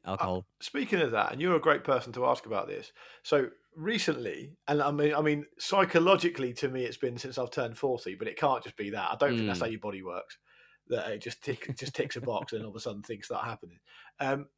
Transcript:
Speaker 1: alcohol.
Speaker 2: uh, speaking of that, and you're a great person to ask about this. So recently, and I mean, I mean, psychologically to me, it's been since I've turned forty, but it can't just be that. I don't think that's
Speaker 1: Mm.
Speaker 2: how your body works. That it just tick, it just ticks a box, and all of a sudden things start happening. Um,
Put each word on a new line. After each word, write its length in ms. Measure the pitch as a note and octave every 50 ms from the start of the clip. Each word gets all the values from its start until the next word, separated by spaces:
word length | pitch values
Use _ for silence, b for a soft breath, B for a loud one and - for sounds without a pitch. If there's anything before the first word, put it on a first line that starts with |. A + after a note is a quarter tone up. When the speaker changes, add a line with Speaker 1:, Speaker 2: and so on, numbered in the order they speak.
| -
Speaker 1:
alcohol. 340 | - F#2+ G2 - F#2 F#2 F#2
Speaker 2:
uh, 240 | F#2+ _ _ - -
speaking 360 | - - - B3+ - G#3 F3+
of 100 | D#3+ B2
that, 200 | A2+ G#2+ - -
and 80 | - C3
you're 160 | D#3+ F#3 F3
a 60 | D#3
great 220 | - D#3+ D3 C#3+ -
person 280 | - C3+ B2 - B2 A2+
to 120 | B2 B2
ask 200 | B2+ C3 - -
about 220 | A2 A2 G2 -
this. 240 | F2 F#2+ F#2 - - B B B B B B B
So 260 | - D#3 C#3+ C3 A2+ - _ _ _ -
recently, 760 | D#3+ D#3 G3+ A#3 G#3+ - - D3+ B2+ A#2+ G2 D2+ - - - D#3 _ -
and 140 | - D3 D3
I 80 | C#3+ C#3+
mean, 220 | D3 D3 D3 D3+ D3+
I 80 | D3
mean, 240 | D#3 D3+ D3+ D3 D3 - _ -
psychologically 960 | - - - G3 F#3+ F#3 - E3+ E3 F#3 G3 F#3+ E3+ F3 E3+ - C3+ B2 B2
to 140 | - - C3
me, 140 | B2+ C3 B2
it's 140 | A#2 A2+
been 200 | - - B2+ A#2+
since 200 | A#2 - C3 B2
I've 140 | C3 B2+ A#2+
turned 260 | - D3 B2+ A#2 A2+
forty, 380 | - - C3+ B2+ A#2 - F#2 F#2+
but 120 | F#2 A2
it 100 | A2 -
can't 260 | - D#3+ C#3+ C3 A#2 -
just 120 | A2 -
be 120 | - G#2 G2+
that. 180 | G#2+ G#2 F#2 E2
I 40 | - G#2+
don't 160 | C#3 C#3+ B2
think 120 | A#2 A2
that's 120 | G#2 F#2+ F2
Speaker 1:
Mm. 40 | A#2+
Speaker 2:
how 40 |
your 120 | A2+ A2+ A2
body 200 | - G#2+ G2+ F#2+
works. 360 | F#2 F2+ F2 F2+ - - - _ b b b b b b b b b
That 220 | - B2 A2 E2+ A2
it 100 | G#2+ G#2
just 220 | - A#2 - - -
tick, 240 | D3 B2+ - - -
it 80 | C3
just 160 | - C3 C3+ -
ticks 200 | - C#3 C#3+ -
a 60 | B2
box, 320 | B2+ C#3 A2 - - - A#2
and 100 | G#2+ A2
all 60 | G#2+
of 60 | G2
a 40 | A2
sudden 240 | - A#2 G#2 G#2 G2+
things 220 | - A2+ G2+ -
start 200 | - A2+ - -
happening. 340 | A#2 A2 - - - - _ b b b b b b b -
Um, 280 | C#3+ C3+ C#3 C#3 C#3+ - _